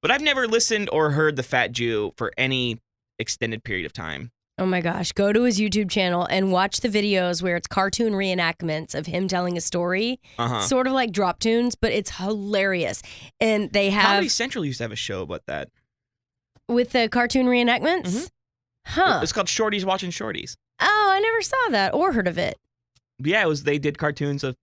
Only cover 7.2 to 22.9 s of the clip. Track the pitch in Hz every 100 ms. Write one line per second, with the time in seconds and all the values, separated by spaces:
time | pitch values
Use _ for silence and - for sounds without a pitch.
7.2 | 180 170 180 175 - - 196 - 233 202
8.2 | 196 180 170 170 170 156 156 143 156 170
9.2 | 190 180 180 175 165 175 175 185 226 254
10.2 | _ - 233 233 196 262 254 262 240 180
11.2 | 190 170 226 226 240 - 226 - 196 -
12.2 | 185 214 202 208 196 185 139 - - -
13.2 | - _ 226 214 208 208 196 202 196 202
14.2 | 180 - 226 233 156 127 113 107 - 98
15.2 | 85 87 - 73 69 _ _ _ _ _
16.2 | _ _ _ _ _ 240 240 254 226 247
17.2 | 247 262 254 247 240 247 311 359 180 196
18.2 | 349 _ _ _ _ _ - - 370 208
19.2 | 165 - 185 - 220 208 190 190 180 165
20.2 | - - - - _ _ 339 415 415 381
21.2 | 440 453 392 523 480 226 196 - 370 247
22.2 | 180 170 170 - _ _ _